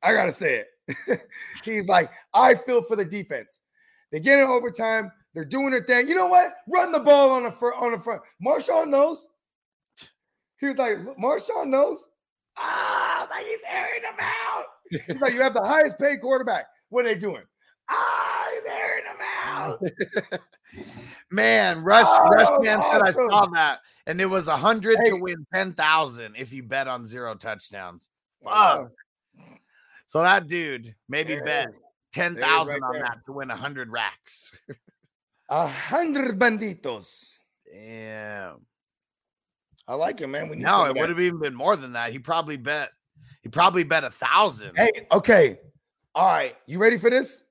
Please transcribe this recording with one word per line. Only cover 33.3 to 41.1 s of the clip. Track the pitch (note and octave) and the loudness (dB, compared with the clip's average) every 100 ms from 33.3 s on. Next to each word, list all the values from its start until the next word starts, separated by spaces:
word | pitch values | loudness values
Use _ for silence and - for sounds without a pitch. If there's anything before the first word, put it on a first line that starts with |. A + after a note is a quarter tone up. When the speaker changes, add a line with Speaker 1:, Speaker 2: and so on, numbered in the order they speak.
Speaker 2:
win | C#3 C3+ | -14 -12
a | A2+ | -10
hundred | C#3 C#3 A#2+ | -10 -12 -10
racks. | A#2 G#2+ - - - - - _ | -6 -6 -8 -20 -20 -20 -20 _
<laughs> | C#3+ _ _ _ _ _ _ _ | -20 _ _ _ _ _ _ _
Speaker 1:
A | D3 E3 | -4 -4
hundred | C#3 - D4 E4+ C#4 B3+ G3 | -6 -4 -2 -2 -2 -2 0
banditos. | A#3+ A3 G#3+ F3 C#3 A2+ F#2 - - _ _ _ _ | 0 0 -6 -8 -10 -10 -12 -20 -20 _ _ _ _
Speaker 2:
Damn. | F2 A2 A2+ A2 A2 G#2+ G#2 F#2 C2+ _ _ _ _ _ _ _ _ _ _ _ _ - | -20 -20 -18 -16 -14 -14 -14 -14 -18 _ _ _ _ _ _ _ _ _ _ _ _ -12
Speaker 1:
I | C3 | -6
like | E3+ B3 | -6 -6
it, | C#3+ | -8
man. | C#3+ - | -8 -10
We | - | -6
need | |
Speaker 2:
No, | - | 2
Speaker 1:
some | G3 | 2
of | D#3 | 2
Speaker 2:
it | |
Speaker 1:
that. | C3+ | 0
Speaker 2:
would | |
have | E3 | -4